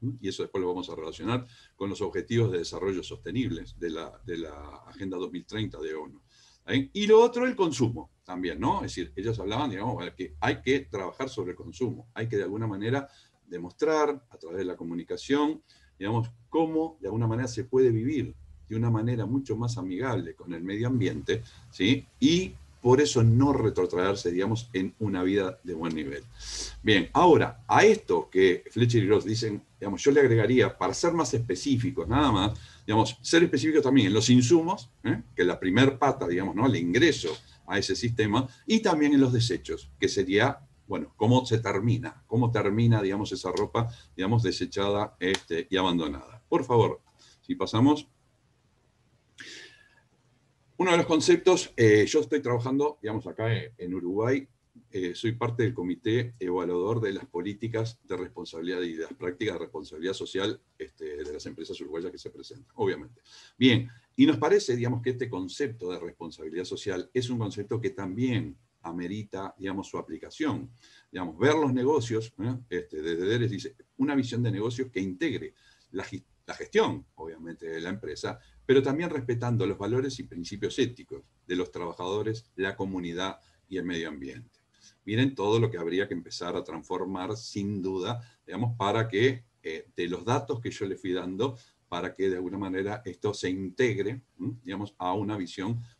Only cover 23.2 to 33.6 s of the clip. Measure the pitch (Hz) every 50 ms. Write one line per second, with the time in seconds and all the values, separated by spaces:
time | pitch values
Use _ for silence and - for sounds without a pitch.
23.2 | 113 113 113 123 139 143 139 127 113 104 95 - 92 87 - 87 90 98 98 101
24.2 | - 87 87 90 95 104 113 - - - - 92 92 95 - - 110 101 98 90
25.2 | 90 92 98 101 95 92 92 - - 87 87 80 85 82 80 78 73 69 69 69
26.2 | - - - - - - - - - - - - - 110 107 95 82 - - 139
27.2 | 170 175 151 117 95 - - - - - 101 131 185 214 214 - - - 90 82
28.2 | 73 - - 92 95 92 87 - - - - 113 120 120 120 117 98 95 107 95
29.2 | - 98 107 110 117 110 104 104 - _ _ - - 101 98 90 - 139 139 147
30.2 | 139 123 113 113 104 107 127 127 104 95 - - 92 92 98 - - 170 170 170
31.2 | 160 - - 117 117 120 90 - - 143 135 113 113 92 - - 82 78 117 139
32.2 | 151 135 110 95 95 107 - - - - - - - - 110 110 104 - - -
33.2 | - - - 165 175 170 - 139